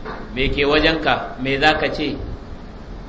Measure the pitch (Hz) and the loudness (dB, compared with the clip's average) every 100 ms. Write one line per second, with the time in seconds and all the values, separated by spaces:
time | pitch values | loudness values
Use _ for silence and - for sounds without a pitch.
0 | - - - 123 139 - 139 151 160 160 | -10 -10 -6 -2 0 2 4 6 4 4
1 | 143 120 - - 135 135 156 156 139 - | 2 2 0 -4 -2 4 4 4 0 0
2 | 143 92 - - - - - - - - | -2 -4 -6 -8 -10 -12 -12 -14 -14 -12